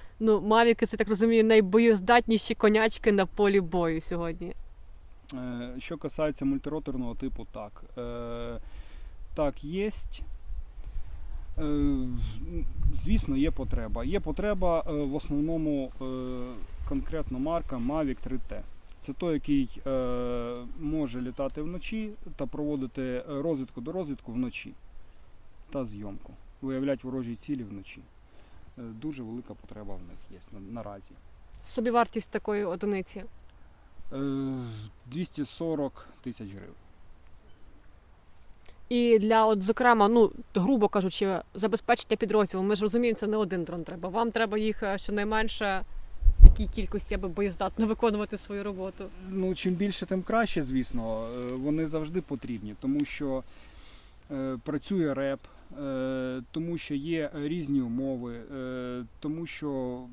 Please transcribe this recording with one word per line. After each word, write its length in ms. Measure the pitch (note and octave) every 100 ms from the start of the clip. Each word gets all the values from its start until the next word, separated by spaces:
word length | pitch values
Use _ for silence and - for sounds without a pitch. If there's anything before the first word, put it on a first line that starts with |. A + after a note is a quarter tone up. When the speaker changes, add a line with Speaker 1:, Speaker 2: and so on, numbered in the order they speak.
| - -
Speaker 1:
ну, 200 | A3 G#3
мавіки, 460 | G3+ A3 A#3 A3+ A3+
це, 100 | A3
так 120 | G3+
розумію, 360 | G3+ A3+ A3+
найбоєздатніші 1080 | A3 A3 F#3+ A3 A#3 G#3 F#3 A#3+ A#3 A3 -
конячки 580 | A3+ G#3+ G#3+ A3 - A3+
на 140 | G3+ F#3
полі 340 | - G3+ G3
бою 400 | E3+ F3+ E3 D#3+
сьогодні. 540 | - F3 E3+ E3 E3+ - - - - - - - -
Speaker 2:
Е, 400 | C3 B2 B2 B2 B2
що 200 | - E3
касається 460 | D3 - D3+ C#3+
мультироторного 720 | C3+ C#3 D3 D#3 C#3+ C3 A#2+
типу, 320 | - C3 - A2
так. 320 | - G#2 - - -
Е, 600 | A#2+ A#2+ A#2+ A#2+ A#2+ A#2 - - - - - - -
так, 300 | - D3 -
єсть. 580 | C#3+ F#3 G#3 - - - - - - - - - - - - - - - - -
Е, 380 | D3+ D3 C#3+ C3+ B2+ A#2+ - G#2+ - E3+ - - -
звісно, 420 | - - G#3+ - C3+
є 140 | D#3
потреба. 540 | C#3+ B2 A2+ A2 A2+
Є 160 | B2+ G3+
потреба, 640 | D#3+ D3 G#3 G3 F3+ E3 -
е, 60 |
в 220 | D3 C#3+
основному, 800 | C#3 - D3 D#3 E3 D#3 C#3+ C3 -
е, 40 | C3 B2+ B2+ B2+ B2 A#2 - - -
конкретно 500 | C#3 - D#3 - B2+
марка 380 | C#3+ E3+ - C3
Mavic 400 | A#2+ D3+ D3 B2+
три 180 | - B2+ -
Т. 140 | G#2+ - - - -
Це 120 | -
той, 220 | C3+ F3
який, 460 | D3+ D3 C#3+ B2+ - C#3
е, 680 | C3 B2 B2 B2 B2 A#2+ B2 B2 C3
може 400 | D3+ D#3 C#3 B2
літати 420 | B2+ B2 C3+ D3+
вночі 480 | D3+ C#3+ - A3 G#3+ G#3 E3+ -
та 100 | C3
проводити, 560 | C#3+ D3 D3 B2+ -
е, 200 | C3 B2 D3
розвідку 520 | C#3 E3 D3 B2+ -
до 120 | B2
розвідку 400 | F#3 D#3 C3+ -
вночі 400 | A#2 B2 - - - - - - - - - - - -
та 140 | C#3
зйомку. 480 | A#2+ G#2 G#2 G2 - - - -
Виявлять 420 | C3+ C3 C#3 C3
ворожі 320 | B2+ C3 A#2+ A2+
цілі 260 | - C#3
вночі. 380 | G#2+ G2+ G2 E2 D#2 - - - - - - -
Е, 40 |
дуже 400 | A#2 A2 D3+ C#3
велика 320 | A2+ A#2+ A#2
потреба 400 | G#2 - G#2+ G2+
в 40 | F#2
них 200 | F2 F2 -
є 60 | F#2 -
на, 300 | G2 G2 A#2
наразі. 300 | G#2 G2 - - - - - -
Speaker 1:
Собівартість 640 | - - A#3 A#3 A#3 A3+ -
такої 340 | G#3 - G#3
одиниці? 600 | G3 F3 G3+ G3 F#3 G3 G3+ - - - - - - - -
Speaker 2:
Е, 520 | C3+ C#3 C3+ C3+ C3 A#2+ A2 G#2+ - B2
двісті 380 | D3 F3+ -
сорок 640 | C#3 - E3 D3+ C#3 - - -
тисяч 280 | B2+ A#2 G#2
гривень. 240 | G2 F#2 - - - - - - - - - - - - - - - - - - - - - -
Speaker 1:
І 300 | A#3+ A#3+ A3
для, 280 | G#3 A3 A3
от, 160 | G#3
зокрема, 460 | F#3+ A3+ B3 A#3 G3+
ну, 240 | A#3 G3 - -
грубо 340 | G3+ F3+ C4 G3+
кажучи, 520 | G#3 F#3 - G3 F#3 -
забезпечення 600 | G3 G#3 G#3+ - A#3+ - G#3+
підрозділу, 460 | A3 G#3+ G3 F#3
ми 140 | G3 G3+
ж 60 |
розуміємо, 340 | G#3 A3+ A#3+ A3
це 100 | G#3+
не 100 | G#3+
один 280 | G3 F#3
дрон 200 | F3 E3+
треба. 240 | D#3 F3 F3+
Вам 220 | F#3+ A#3
треба 280 | A#3 A3 G#3+
їх, 240 | G#3+ G#3
е, 160 | G#3 G3
щонайменше 840 | - G#3 G3+ A3 A3 - G#3 F#3+ - - - - - -
в 40 | -
якій 200 | - G#3+
кількості, 480 | - G#3 G#3 -
аби 140 | G3 F#3+
боєздатно 580 | E3 G3+ F3+ F#3+ - A3
виконувати 520 | A3 A#3 G#3 G#3 G#3
свою 260 | - G3+
роботу? 400 | G3+ F#3 F#3 - F#3+ - F#3
Speaker 2:
Ну, 260 | F#3+ F#3
чим 200 | F3+ F#3
більше, 320 | F3 G3+ - F#3
тим 160 | F#3+
краще, 400 | F3+ A3 A3 F3
звісно. 680 | C3 C3 A#2+ A#2+ A2+ A2 A2+ B2
Е, 180 | B2
вони 320 | B2+ C#3+ D#3 D#3+
завжди 340 | D#3 D#3 F3+
потрібні, 540 | - C3+ A#2+ A2 G#2 G#2
тому 240 | C3 C#3+
що, 380 | D3 - C#3+ C3 - - - - - - - - -
е, 280 | C#3 C3+ B2+
працює 500 | D3+ D3 - G3 D#3
реп, 260 | C3+ C#3 C3+ - - - -
е, 640 | C#3+ C3 C3 C3 B2+ C3 A#2+
тому 280 | D#3+ E3 E3+
що 160 | -
є 360 | C#3+ D3+ E3 D3
різні 460 | D#3 D3 F3 C#3+ C#3+
умови, 600 | A#2+ A#2+ C3+ B2+ A#2+ A#2+ A2+ C3+
е, 480 | B2+ B2+ B2 B2 A#2 -
тому 260 | D3+ D#3 E3+
що 540 | - D3 C3+ B2+ B2 B2